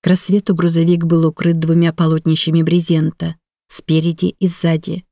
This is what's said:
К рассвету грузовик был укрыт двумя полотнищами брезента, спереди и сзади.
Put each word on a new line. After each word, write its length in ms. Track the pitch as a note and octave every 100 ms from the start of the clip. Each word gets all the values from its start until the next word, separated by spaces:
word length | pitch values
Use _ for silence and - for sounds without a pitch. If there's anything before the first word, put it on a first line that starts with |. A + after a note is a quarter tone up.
К 60 | -
рассвету 480 | F3+ - G3+ - E3+
грузовик 480 | E3+ E3 E3 F3
был 200 | E3 E3 D#3+
укрыт 340 | D#3 F3 E3
двумя 320 | D#3+ E3 E3+
полотнищами 720 | E3 E3 D#3+ D#3+ D#3+ - E3
брезента, 720 | D#3+ F3 E3 D#3+ D#3 D#3+ E3 E3 _ _ _
спереди 680 | - - D#3+ E3 E3 F3+ -
и 80 | F#3
сзади. 560 | - E3+ D#3+ - E3+ -